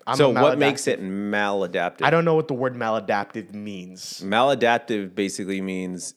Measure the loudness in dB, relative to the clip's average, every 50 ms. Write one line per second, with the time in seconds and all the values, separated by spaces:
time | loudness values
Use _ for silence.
0 | -6 -4 2 4 4 4 6 6 6 4 4 4 2 2 2 0 -2 -2 -2 -2
1 | -4 -6 -4 -4 -4 -2 0 0 0 0 0 0 -2 -2 -2 -2 -2 -2 -2 0
2 | 0 2 4 4 4 4 2 2 0 -2 -4 -2 -2 -4 -4 -4 -4 -2 -2 -2
3 | 0 0 -2 -2 -2 -4 -8 -12 -12 -10 -12 -12 -10 -10 -10 -12 -12 -14 -16 -16
4 | -16 -14 -14 -10 -4 0 2 4 4 4 4 4 4 4 2 2 0 -2 -4 -4
5 | -4 -6 -4 -4 -4 -4 -4 -6 -6 -6 -4 -4 -4 -4 -4 -6 -6 -6 -8 -8
6 | -10 -14 -14